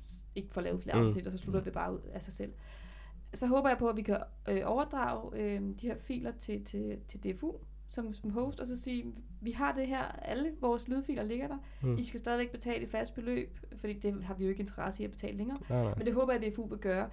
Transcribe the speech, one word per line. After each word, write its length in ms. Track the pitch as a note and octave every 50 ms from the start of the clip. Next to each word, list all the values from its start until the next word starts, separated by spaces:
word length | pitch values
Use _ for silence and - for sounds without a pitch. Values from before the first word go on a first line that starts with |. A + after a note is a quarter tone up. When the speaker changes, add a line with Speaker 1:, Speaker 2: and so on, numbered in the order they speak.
| - -
Speaker 1:
s-, 160 | - - - - -
ikke 140 | G3+ G3 - -
får 80 | F3+
lavet 220 | F3 F3 F3 F3+ -
flere 140 | - -
Speaker 2:
Mm. 60 | A3 A3+
Speaker 1:
afsnit, 240 | A2 G#2+ F#3 F3+
og 60 | F#3 F#3
så 60 | F#3
slutter 220 | - - F#3+ F#3+
Speaker 3:
Mm. 40 | -
Speaker 1:
det 80 | F#3 F3+
bare 220 | F3 E3+ F3+ F#3
ud 60 | - - - -
af 80 | - -
sig 100 | - F#3
selv. 200 | - G3+ G3+ - - - - - - - - - - - - - - - - -
Så 120 | - B3+
håber 220 | B3 B3+ C4+ C#4 C#4
jeg 100 | C4 B3+
på, 100 | A#3+ A#3
at 80 | A3
vi 60 | G#3+ G#3
kan, 160 | G#3 G3+ - - - - - - -
øh, 120 | G3+ F#3+ -
overdrage, 760 | - A3 B3+ D4 D4 D4 C4+ A#3+ A#3+ A#3 A3+ A3 - - G#3+
øh, 200 | G#3+ G#3 G3+ G3+
de 260 | G3+ G3 G3 G3 A3+
her 100 | A#3+ -
filer 360 | - - - C4 B3 B3 A#3+ A3 -
til, 260 | - - G#3 G#3 G3+
til, 320 | - - G3+ G#3+ G#3+ G#3 G3+ - -
til 120 | - G3 -
D 140 | G3 F#3+ F#3
F 40 | -
U, 80 | D#4+ - - - - - - - -
som, 260 | - - A#3 A3 G#3
som 160 | - - G#3+
host, 300 | G3+ A#3+ B3 C4+ C4+ -
og 60 | B3+
så 100 | B3 B3
sige, 280 | B3 - C4 B3+ B3 A#3 A#3 A#3 - - - - -
"Vi 100 | - A#3
har 220 | A#3 - C#4+ C#4+ C#4
det 140 | C4+ C4
her, 160 | C4 C4+ C4 -
alle 500 | - - - - - A3 B3 C#4+ D#4+ - -
vores 280 | - A#3+ A#3+ A#3 A#3+ -
lydfiler 340 | B3 C4+ C#4 - C#4+ A#3+ G#3
ligger 260 | G#3+ A#3 B3 C4+ C#4+
der. 80 | C#4 C#4 - - - - -
Speaker 2:
Mm. 160 | B2+ A#2+ A2+
Speaker 1:
I 40 | A#3+
skal 180 | - - A#3
stadigvæk 300 | - A#3 A#3+ A#3+ B3 A#3+ A#3+
betale 300 | A#3 - A#3+ A#3+ A3+ A#3
et 60 | G#3+
fast 260 | - A3 A3+ A#3 -
beløb," 440 | - A3+ A#3+ B3 B3 - - - - - - -
fordi 160 | G#3 - G#3 G#3
det 320 | G3+ - G3+ G3+ G3+ F#3+
har 100 | F#3 F#3+
vi 100 | F#3 F#3+
jo 60 | F#3+
ikke 100 | G3 G3
interesse 420 | G3+ G3 - - - F#3+ G3 G3+ G#3
i 20 |
at 60 | G3+
betale 260 | - - - G#3 G3+ G3
længere. 200 | G#3 B3 C#4 C#4 - -
Speaker 2:
Nej, 140 | B2 B2 A#2+
nej. 120 | G#2 G2+
Speaker 1:
Men 100 | G#2+ G#3+
det 80 | A#3+ A#3+
håber 180 | B3 C4 B3+ B3+
jeg, 120 | A#3 A3
at 80 | G#3+ G#3
D 20 |
F 20 | -
U 80 | A3+
vil 120 | G#3 A3 G#3
gøre, 300 | - G3 F#3 F#3 G#3 A3+